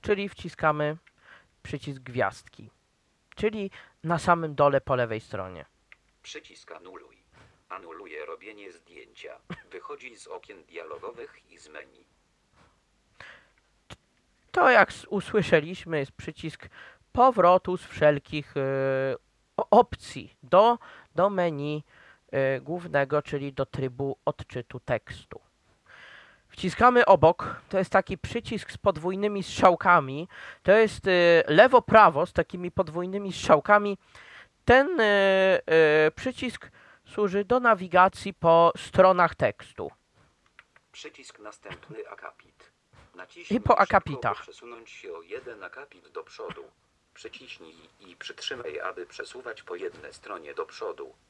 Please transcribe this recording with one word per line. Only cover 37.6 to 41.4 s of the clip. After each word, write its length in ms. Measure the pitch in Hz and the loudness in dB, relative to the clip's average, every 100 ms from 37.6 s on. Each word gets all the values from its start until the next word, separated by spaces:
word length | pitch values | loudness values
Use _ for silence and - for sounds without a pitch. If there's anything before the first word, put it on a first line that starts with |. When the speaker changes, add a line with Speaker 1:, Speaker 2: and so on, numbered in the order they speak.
| 247 196 180 180 185 - 202 | 2 0 0 2 2 0 -14
Speaker 1:
po 380 | - 165 165 170 - | -2 4 6 4 0
stronach 580 | - - 185 180 170 | -2 4 4 4 0
tekstu. 560 | - 120 - - - 78 _ _ _ _ _ _ - _ _ _ | 0 -4 -4 -20 -14 -14 _ _ _ _ _ _ -20 _ _ _
Speaker 2:
Przycisk 480 | - 151 - 127 | -20 -20 -20 -20
następny 720 | - | -20